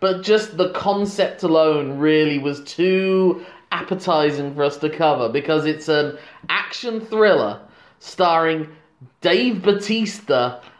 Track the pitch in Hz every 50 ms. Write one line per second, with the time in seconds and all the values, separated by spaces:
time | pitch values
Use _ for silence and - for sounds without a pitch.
0 | 185 190 185 185 185 202 214 214 208 - - 160 180 180 - - - 202 196 202
1 | 202 196 - - 190 156 - - - 175 160 160 156 156 151 147 143 135 139 139
2 | 147 156 156 156 156 151 147 143 135 143 143 139 - - - - 175 185 190 190
3 | 190 190 190 190 190 185 175 - - - - - - _ - 170 175 - 190 185
4 | - 180 170 156 151 147 143 143 143 143 139 147 143 143 143 - 156 151 156 -
5 | 165 156 143 131 120 113 113 147 143 - 156 156 147 156 151 - - - 156 147
6 | 147 143 - - - - - - - - 170 202 208 - - - - 240 226 220
7 | 220 - 220 220 214 208 180 147 117 104 101 104 - - - - - _ _ _
8 | - - - - 185 175 165 165 165 160 160 160 156 156 - - _ _ _ _
9 | 131 - _ _ - 175 175 208 247 247 226 185 175 202 202 196 - - 220 226
10 | 220 - - - - - 139 127 120 123 120 - - - - _